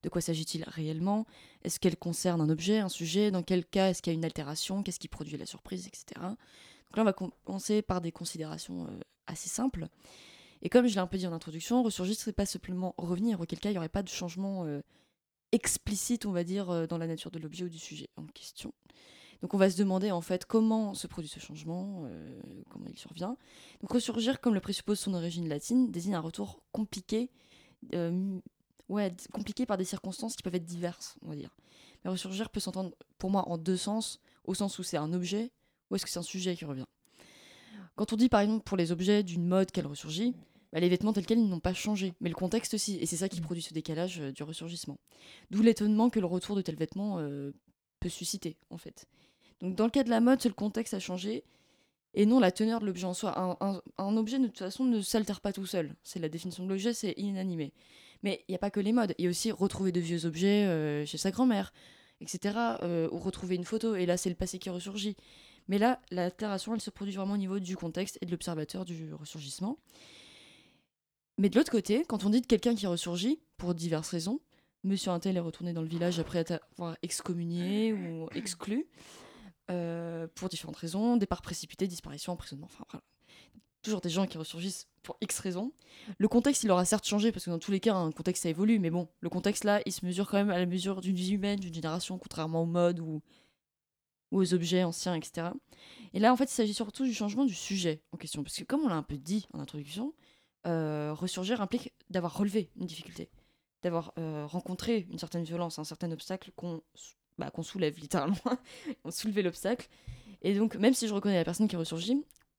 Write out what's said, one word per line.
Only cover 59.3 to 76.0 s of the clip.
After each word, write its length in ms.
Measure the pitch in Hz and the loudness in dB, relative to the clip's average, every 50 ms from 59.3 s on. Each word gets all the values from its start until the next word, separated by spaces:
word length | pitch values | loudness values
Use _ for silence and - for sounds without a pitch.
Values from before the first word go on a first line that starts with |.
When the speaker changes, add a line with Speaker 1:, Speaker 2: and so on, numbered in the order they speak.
Speaker 1:
aussi 200 | 175 - - 226 214 | 2 2 0 -2 0
retrouver 400 | - 185 196 - - 190 190 175 | 2 2 0 2 2 0 2 2
de 80 | 175 | 2
vieux 240 | 170 165 170 170 156 | 0 0 -2 0 0
objets, 400 | 170 156 160 180 196 202 208 208 | -2 0 4 4 6 6 6 6
euh, 380 | 196 170 160 151 151 147 147 151 | 4 4 2 2 0 0 0 -2
chez 140 | 143 - 160 | -4 -4 0
sa 120 | - 190 190 | 0 0 2
grand-mère, 420 | 208 262 254 226 196 196 - _ - - - - - - _ _ _ 165 | 4 4 4 4 4 0 -4 _ -20 -20 -20 -20 -20 -20 _ _ _ -10
et 40 | - | -8
cetera, 500 | - 185 - 202 208 226 233 233 226 - - | -8 -2 -2 -2 0 2 0 0 0 0 -2
euh, 240 | 175 175 170 160 - - | 0 2 2 0 0 -2
ou 60 | 175 | -2
retrouver 380 | 170 190 185 - - 180 185 | -4 -4 -4 -4 -4 -2 -2
une 80 | 180 175 | -2 -2
photo, 300 | - 214 220 220 226 220 | -2 -2 0 0 0 2
et 100 | 190 180 | 2 2
là 100 | 175 175 | 2 2
c'est 140 | 180 - 185 | 2 2 -2
le 40 | 175 | -2
passé 220 | - 196 185 - 185 | -2 -4 -6 -6 -8
qui 100 | - 190 | -8 -6
ressurgit. 460 | 180 180 170 196 196 208 196 214 196 - - - - - - - - - _ - | -6 -6 -8 -8 -6 -4 -4 -4 -4 -6 -12 -20 -20 -20 -20 -20 -20 -20 _ 0
Mais 80 | 185 202 | 2 4
là, 220 | 214 240 254 247 - _ | 6 4 4 2 -2 _
l'altération, 640 | 180 180 175 180 180 - 220 214 202 190 - - 226 | -2 -2 -2 -2 -2 -4 -4 -2 -2 -4 -2 -2 -4
elle 60 | 220 | -4
se 100 | - - | -4 -6
produit 240 | - - 202 196 190 | -10 -8 -8 -6 -4
vraiment 200 | 190 190 196 202 | -4 -2 0 0
au 40 | 208 | 0
niveau 200 | 196 185 190 202 | 0 0 -2 -2
du 180 | 190 175 190 | -2 -4 -6
contexte 400 | - - 170 160 175 196 196 - - - | -4 -4 -4 -2 -2 -4 -4 -4 -8 -6
et 40 | |
de 40 | 175 | -4
l'observateur 560 | 175 165 - - 170 156 151 - - 180 185 | -4 -4 -4 -4 -4 -4 -4 -6 -6 -8 -6
du 260 | 175 170 160 160 156 151 | -6 -6 -8 -8 -10 -10
ressurgissement. 640 | 151 151 147 - 165 147 139 - - 185 208 277 - _ _ - - - - - - - - - - - - - - - _ _ _ _ _ _ _ _ _ _ _ _ _ _ - | -12 -14 -12 -12 -12 -10 -10 -6 -4 -4 -4 -4 -6 _ _ -20 -20 -20 -20 -20 -20 -20 -20 -20 -20 -20 -20 -20 -20 -20 _ _ _ _ _ _ _ _ _ _ _ _ _ _ 4
Mais 100 | 190 202 | 4 6
de 80 | - 220 | 8 6
l'autre 140 | 320 - - | 6 6 4
côté, 320 | 226 - - 208 247 339 | 0 2 4 2 2 2
quand 200 | - 233 202 - | 0 -2 0 2
on 60 | 202 | 4
dit 100 | 208 254 | 4 4
de 60 | 240 | 6
quelqu'un 280 | _ 240 214 - 240 233 | _ 4 4 6 2 2
qui 120 | 208 196 | 2 0
ressurgit, 540 | 196 175 165 - 175 175 175 185 233 302 320 _ _ _ | -2 -2 -2 -2 -2 -2 0 2 0 0 0 _ _ _
pour 180 | - - 175 175 | -6 -2 -2 -2
diverses 340 | 165 165 170 160 156 156 - | 0 0 0 0 0 -2 -2
raisons, 300 | - 170 160 185 233 302 _ _ _ _ _ _ _ _ - | -4 -2 -2 -2 -4 -4 _ _ _ _ _ _ _ _ -2
monsieur 260 | 190 196 190 - 196 | 0 0 0 2 0
un 100 | 180 170 | 0 0
tel 160 | - 196 190 | 2 2 0
est 40 | 180 | 2
retourné 320 | 170 165 160 - 170 175 170 | 0 -2 -6 -6 -6 -4 -2
dans 100 | 165 160 | -2 -2
le 60 | 160 | -2
village 300 | 165 170 | 0 2